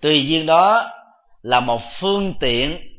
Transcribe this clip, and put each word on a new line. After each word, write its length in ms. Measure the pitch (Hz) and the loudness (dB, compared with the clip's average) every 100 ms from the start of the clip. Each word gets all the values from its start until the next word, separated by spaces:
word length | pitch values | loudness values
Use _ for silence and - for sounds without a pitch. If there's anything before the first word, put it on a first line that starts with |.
Tùy 260 | 151 151 139 | 2 2 2
duyên 200 | 160 156 | -2 2
đó 440 | 160 190 220 233 - - _ _ _ | 4 4 2 -2 -12 -20 _ _ _
là 180 | 113 123 | 0 0
một 200 | 123 117 - - | 0 -4 -4 -6
phương 340 | 190 202 196 - | -2 -2 -2 -2
tiện 400 | 135 120 135 165 - | -2 0 -2 -6 -12